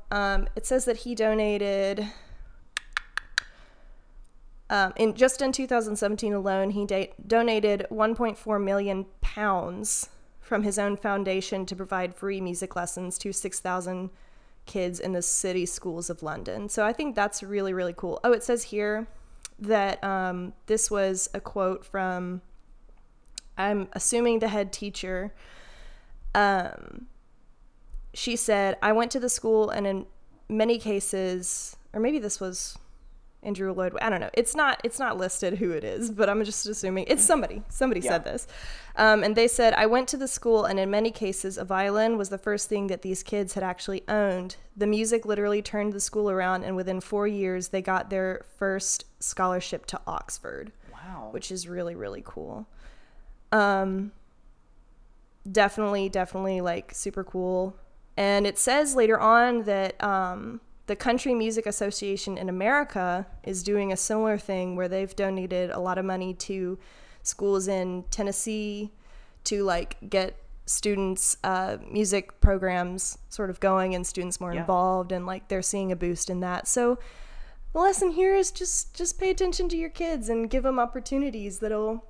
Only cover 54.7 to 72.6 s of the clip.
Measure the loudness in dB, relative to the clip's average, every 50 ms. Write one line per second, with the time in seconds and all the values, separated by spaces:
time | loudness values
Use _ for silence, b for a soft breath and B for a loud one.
54.7 | -20 -20 -20 -20 -20 -20 -20 -20 -20 -20 -20 _ _ _ -12 2 4 4 4 4
55.7 | 4 0 0 2 2 0 0 0 0 0 -2 0 -2 -2 -2 0 0 0 0 0
56.7 | -2 -2 -6 -8 -10 -6 -6 -4 -6 -6 -8 -6 -4 -4 -2 0 0 0 0 -2
57.7 | -6 -12 -20 -20 -20 -20 -20 -8 -2 2 2 4 4 4 4 2 2 2 2 4
58.7 | 4 4 4 4 4 6 6 6 6 6 8 8 8 8 8 6 4 2 2 2
59.7 | 2 2 0 -2 -2 -2 -2 0 2 2 0 -2 -4 -6 -8 -10 -10 -12 -14 -18
60.7 | -20 -12 -6 -6 -4 0 2 2 2 2 2 2 2 2 2 0 0 -2 -2 -2
61.7 | -2 -2 -2 -2 -2 -4 -4 -4 -4 -4 -4 -6 -6 -4 -4 -4 -2 0 2 2
62.7 | 4 2 2 0 -2 -2 -2 0 -2 -2 -4 -8 -12 -12 -8 -6 -6 -4 -2 0
63.7 | 0 2 2 0 0 -2 0 0 0 2 2 2 2 0 -2 -4 -4 -2 -2 -2
64.7 | -2 -2 -2 -2 -2 -2 -4 -4 -2 -2 -2 0 0 -2 -4 -2 -2 -2 -2 -2
65.7 | -2 -2 -2 -2 -2 -2 -2 -2 -2 -2 -4 -6 -6 -8 -8 -6 -4 -4 -2 -4
66.7 | -4 B B B B B B B B B B -6 -4 0 2 2 2 2 2 0
67.7 | 0 0 -2 -2 -4 -6 -6 -4 -4 -2 -2 -2 -2 -2 -4 -4 -4 -4 -4 -6
68.7 | -6 -8 -10 -12 b b b b b b b b b b -4 -2 0 0 2 2
69.7 | 2 0 -2 -4 -10 -12 -6 0 0 0 0 0 -4 -10 -16 -16 -16 -12 -4 -2
70.7 | -2 0 0 0 0 2 0 0 0 0 0 0 0 0 0 0 0 0 0 -2
71.7 | -4 -6 -8 -4 0 0 2 2 2 0 -2 -4 6 8 8 8 8 4